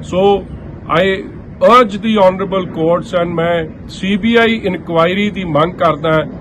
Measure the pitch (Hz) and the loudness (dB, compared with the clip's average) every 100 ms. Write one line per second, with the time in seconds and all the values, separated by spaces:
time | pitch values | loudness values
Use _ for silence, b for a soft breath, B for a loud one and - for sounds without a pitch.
0 | - 180 202 202 185 - - - - 151 | -2 2 4 4 -2 -14 -14 -16 0 2
1 | 190 190 - - - - 185 240 240 196 | 2 -2 -6 -14 -16 2 6 6 6 0
2 | 220 214 185 185 190 190 180 156 160 175 | 0 2 2 2 -4 -4 -4 -2 0 0
3 | - 180 175 170 165 170 156 - - - | 0 -2 -2 -2 0 0 -4 -10 -16 -8
4 | 185 202 220 233 226 226 190 180 160 165 | -4 -2 2 4 2 0 -4 -6 -2 0
5 | 170 190 208 185 185 147 170 - 175 151 | 2 2 -2 -4 -2 0 0 0 0 0
6 | 160 156 151 - | 0 0 -2 -8